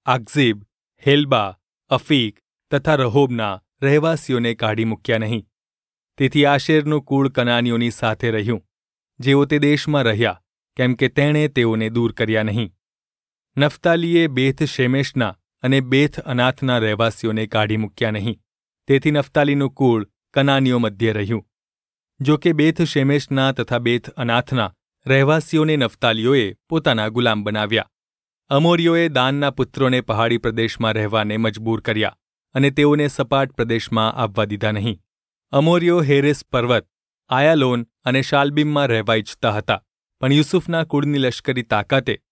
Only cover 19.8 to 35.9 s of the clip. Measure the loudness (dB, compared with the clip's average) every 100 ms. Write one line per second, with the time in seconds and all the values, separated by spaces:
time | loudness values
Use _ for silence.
19.8 | 2 2 -2 _ _ -2 2 2 2 0
20.8 | -2 0 -2 0 -2 -4 -8 _ _ _
21.8 | _ _ _ -4 0 2 2 2 2 0
22.8 | -2 0 0 0 -2 -2 0 -2 -4 -2
23.8 | 0 -2 -4 -6 -2 -2 0 -2 -4 -8
24.8 | _ _ 0 2 2 0 0 0 0 0
25.8 | -2 -2 -2 0 2 2 0 -6 _ -2
26.8 | 0 -2 -2 0 0 -2 -4 -4 -2 -2
27.8 | -4 _ _ _ _ _ -2 2 4 4
28.8 | 2 2 0 0 0 0 -2 -2 -6 -2
29.8 | 0 0 -2 -2 0 0 -2 -2 -4 -2
30.8 | -2 -2 -2 -2 -2 -2 -4 -4 -4 -2
31.8 | -2 -2 -4 -6 _ _ _ -2 0 2
32.8 | 2 2 0 -2 -2 -2 -2 -4 -4 -4
33.8 | -2 -2 -2 -2 -4 -2 -4 -4 -4 -2
34.8 | -4 -6 _ _ _ _ _ 2 4 4
35.8 | 4